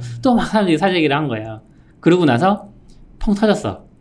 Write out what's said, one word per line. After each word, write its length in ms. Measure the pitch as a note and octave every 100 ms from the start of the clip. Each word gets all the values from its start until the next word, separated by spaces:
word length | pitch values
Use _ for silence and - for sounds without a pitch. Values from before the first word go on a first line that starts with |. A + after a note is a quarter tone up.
| - -
또 140 | C4 A3+
막 100 | -
사람들이 320 | G#3+ F#3+ D3+
사재기를 380 | F#3+ F3+ D3+ C#3+
한 120 | D3
거예요. 340 | A2 A2 A2 - - - -
그러고 260 | E3 F3+ D#3
나서 440 | A#2+ F#3 G3+ - - - - - -
펑 160 | - G3+
터졌어. 500 | A3 G3 G#2+ F#2 - -